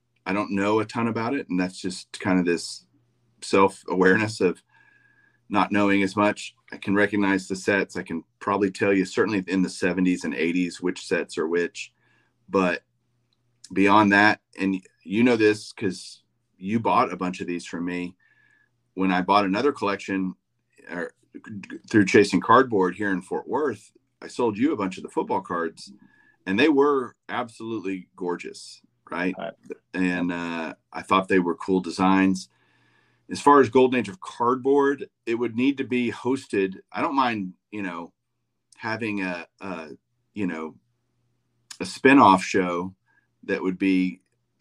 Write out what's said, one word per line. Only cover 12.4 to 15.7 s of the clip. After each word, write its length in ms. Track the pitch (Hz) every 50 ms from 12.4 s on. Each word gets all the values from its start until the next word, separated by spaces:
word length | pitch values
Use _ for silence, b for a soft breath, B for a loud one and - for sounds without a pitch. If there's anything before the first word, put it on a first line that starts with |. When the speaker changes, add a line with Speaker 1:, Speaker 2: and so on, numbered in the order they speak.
| _ -
Speaker 1:
But 340 | - 98 92 90 85 - - _ _ _ _ _ _ _ _ _ _ _ _ _ _ _ - -
beyond 400 | 92 95 98 101 101 107 104 101
that, 300 | 101 101 104 107 - - _ _ _ -
and 220 | 95 98 95 92 - _ _ _ _
you 200 | 82 98 113 120
know 140 | 127 120
this 340 | 110 107 107 107 - - -